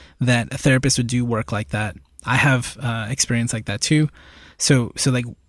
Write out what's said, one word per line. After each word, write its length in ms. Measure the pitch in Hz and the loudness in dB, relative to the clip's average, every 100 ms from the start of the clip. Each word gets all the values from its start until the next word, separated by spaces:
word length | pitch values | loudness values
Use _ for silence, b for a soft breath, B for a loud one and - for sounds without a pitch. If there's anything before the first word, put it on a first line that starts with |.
| b b | b b
that 340 | 123 120 117 | 0 0 0
a 40 | 131 | 0
therapist 380 | - 131 131 - | 2 4 2 0
would 100 | 120 | 0
do 160 | 123 | -2
work 280 | 120 110 - | 0 -2 -2
like 160 | 104 104 | -6 -4
that. 280 | 104 104 - - - | -4 -4 -8 -20 -10
I 120 | - 123 | 0 2
have, 420 | 139 127 - - | 4 2 -2 -6
uh, 280 | 123 113 107 | -6 -4 -4
experience 420 | 135 - 117 117 | -4 -2 0 -2
like 140 | 113 - | -4 -6
that 160 | 104 | -6
too. 260 | - 156 151 B B B B B | 2 2 2 B B B B B
So, 360 | - 135 117 - | 2 2 2 -2
so, 140 | 139 | 0
like, 160 | 123 120 - | 0 -2 -12